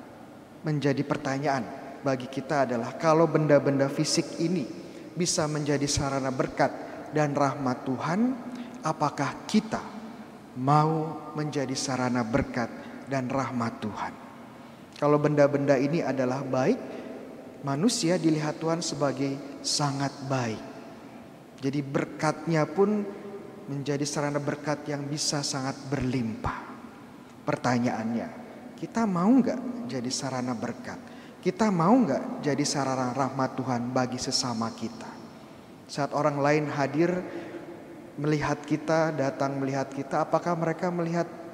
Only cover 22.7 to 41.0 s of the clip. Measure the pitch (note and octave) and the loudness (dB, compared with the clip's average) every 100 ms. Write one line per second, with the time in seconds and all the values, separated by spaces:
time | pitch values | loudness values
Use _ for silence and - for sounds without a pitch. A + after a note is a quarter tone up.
22.7 | - G3+ G#3+ G3+ - - - - - - | 4 4 4 -2 -8 -12 -12 -14 -14 -8
23.7 | C#3+ C#3 C#3+ D3 D#3+ D3 C#3+ C#3+ D3+ - | -4 -2 0 0 0 0 0 -2 -2 -2
24.7 | D3 - C#3+ C#3 D3 - D3+ C#3+ C#3+ C3 | -2 -2 -6 -4 -2 0 0 -2 -2 -4
25.7 | C3+ C3+ C#3 B2+ B2+ A2+ G2 - - - | -4 -4 -2 0 0 0 -2 -4 -6 -10
26.7 | - - - - - - - - C#3+ B2 | -14 -16 -18 -18 -20 -20 -8 -4 0 2
27.7 | B2 A#2+ G2+ A2+ A#2 F2+ - - - - | 2 2 0 -2 -2 -4 -10 -14 -14 -16
28.7 | - D#3+ A3+ A3+ F3 F#3+ C4 D#3+ F#2 B2 | -12 -6 -2 0 4 6 6 6 0 -4
29.7 | - - C3 A#2+ - C3+ B2+ B2 A2+ A#2 | -6 -6 -4 -4 -4 -4 -2 -2 -2 -4
30.7 | A2+ - F#2 - - - - F3+ F3+ G#3+ | -6 -10 -12 -14 -16 -18 -4 -4 2 2
31.7 | F3+ E3 C4 F#3+ B2+ - - D3 C3+ D3 | 6 6 6 6 2 -2 -2 0 2 2
32.7 | D3+ C3 C3 B2+ C3+ C3 C3+ C3 - B2+ | 0 0 0 0 0 0 0 -2 0 0
33.7 | A#2+ A#2+ B2+ B2 B2 - B2+ C3 A2+ A2+ | 0 0 0 0 -2 -2 0 0 -2 -4
34.7 | - A2 - - - - - - - - | -4 -8 -8 -12 -14 -16 -18 -18 -20 -20
35.7 | - - - C#3 C3+ D3 C#3+ C#3+ D3+ D3 | -20 -10 -2 0 2 2 4 4 4 2
36.7 | C#3 C#3 D3+ E3+ F3+ F3+ - - - - | 0 0 2 2 2 -4 -10 -10 -12 -12
37.7 | - - - - - D3 D3+ C#3+ D3 - | -14 -14 -16 -14 -2 0 2 0 -2 -2
38.7 | D3+ D#3 D#3+ D#3+ D3+ C3+ - C#3 C#3 C3+ | -2 2 2 2 2 -2 0 -2 0 -2
39.7 | C#3 C3+ C#3 C3+ D#3+ D#3 D#3+ E3+ E3+ E3 | -2 -2 -6 -2 0 2 2 2 0 0
40.7 | D#3+ F#3 F3 | 0 -2 0